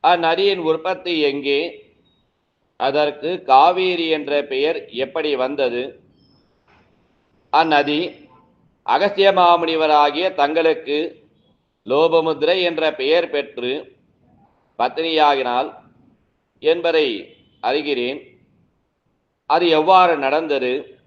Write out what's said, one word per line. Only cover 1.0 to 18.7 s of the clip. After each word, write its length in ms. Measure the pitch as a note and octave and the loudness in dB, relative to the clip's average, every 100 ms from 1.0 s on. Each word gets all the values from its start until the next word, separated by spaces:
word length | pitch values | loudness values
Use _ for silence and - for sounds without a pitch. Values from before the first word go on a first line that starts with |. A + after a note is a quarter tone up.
| F#3 E3 | -4 -2
எங்கே? 680 | D3 C#3 C#3 C#3 E3 - - _ _ _ _ _ _ _ _ _ | -2 -2 -2 -2 -4 -10 -20 _ _ _ _ _ _ _ _ _
அதற்கு 680 | C3 C#3+ D3 D3 D3 F3+ | -2 0 -2 -4 -8 -8
காவேரி 680 | - C3+ D#3 F3+ F#3 F3 E3 | 4 6 6 4 -2 -2 -2
என்ற 360 | D#3 C#3+ D3 | -2 -2 -4
பெயர் 440 | C#3 C3+ D3 E3 - | -2 -2 -2 -4 -8
எப்படி 480 | A#2 C3 E3 D3+ C#3 | -8 -6 -4 -4 -2
வந்தது? 640 | B2+ C#3+ C3 A#2+ C3+ - _ _ _ _ _ _ _ _ _ _ _ _ _ _ _ | -2 -2 -2 -2 -8 -12 _ _ _ _ _ _ _ _ _ _ _ _ _ _ _
அந்நதி 760 | C#3+ E3 D3+ C#3+ D3+ E3+ - - _ _ _ _ _ | 0 2 2 0 -4 -6 -12 -20 _ _ _ _ _
அகஸ்திய 500 | - C3+ G3 G3+ G3 | -4 -2 -2 2 2
மாமுனிவராகிய 1000 | F#3 F3 E3+ E3 D#3+ D#3 D3+ D3 C#3+ F3+ | 4 4 4 2 0 2 4 2 0 -4
தங்களுக்கு 920 | - C#3+ D#3+ E3 D#3 B2 D3 E3 - _ _ _ _ _ _ - | -2 -2 2 0 0 -4 -4 -6 -10 _ _ _ _ _ _ -4
லோபமுத்ரை 760 | C3+ E3 D#3+ D#3+ D3 D#3 F#3 | 0 2 2 0 -2 0 0
என்ற 320 | F3 D#3+ D#3+ | 0 -2 -4
பெயர் 360 | D3+ C3 E3 E3+ | -2 0 0 0
பெற்று 680 | D3+ C#3 - B2 C#3+ - _ _ _ _ _ _ _ _ _ | -6 -6 -8 -6 -6 -10 _ _ _ _ _ _ _ _ _
பத்தினியாகினாள் 960 | B2 C3 E3 D#3+ D3 C#3 B2 B2 D3+ - _ _ _ _ _ _ _ _ | -4 -2 -2 2 2 2 0 -2 -4 -10 _ _ _ _ _ _ _ _
என்பதை 800 | D3+ E3+ E3+ D#3+ D3 G#2 - _ _ _ | 0 0 0 0 0 -4 -12 _ _ _
அறிகிறேன். 760 | G#2+ C#3+ D3 C3 B2 C#3+ - _ _ _ _ | -4 -4 -4 -4 -4 -8 -14 _ _ _ _